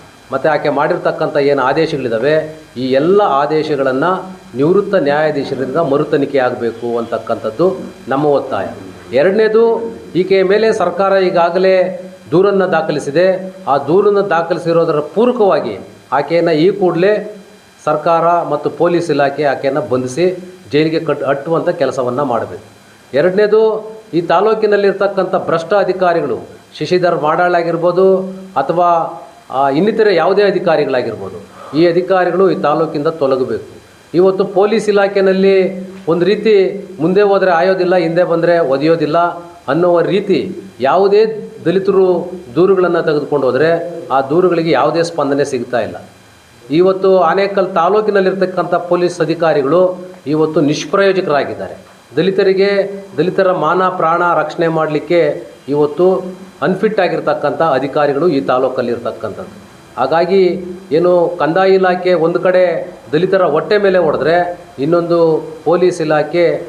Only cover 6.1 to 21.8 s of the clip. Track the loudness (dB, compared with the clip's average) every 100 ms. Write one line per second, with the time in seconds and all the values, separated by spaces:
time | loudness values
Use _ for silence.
6.1 | 0 0 0 0 -2 -6 -6 -4 -4 -4
7.1 | -6 -6 -6 -4 0 0 -2 -10 -12 -6
8.1 | -2 2 0 -2 -6 -6 -10 -16 -18 -4
9.1 | 0 2 2 2 4 2 0 -4 -12 -6
10.1 | -2 2 2 2 2 2 0 -2 0 2
11.1 | 2 2 2 2 2 2 2 0 -4 -14
12.1 | -18 -2 2 2 2 0 0 -2 -4 -2
13.1 | 2 2 0 -6 -8 -2 -2 2 2 2
14.1 | 2 0 -2 -2 -4 0 0 2 0 -2
15.1 | 0 0 2 2 2 -2 -8 -14 -20 -4
16.1 | -4 0 0 2 2 2 2 2 2 2
17.1 | 0 -4 -14 -20 -20 -20 -8 -4 -2 0
18.1 | 2 2 0 0 -4 -4 0 0 0 0
19.1 | 0 0 0 -2 0 -2 -2 -2 -2 -2
20.1 | -2 -2 -2 -10 -18 -4 0 0 0 -2
21.1 | -2 -2 -4 -2 -2 -2 -2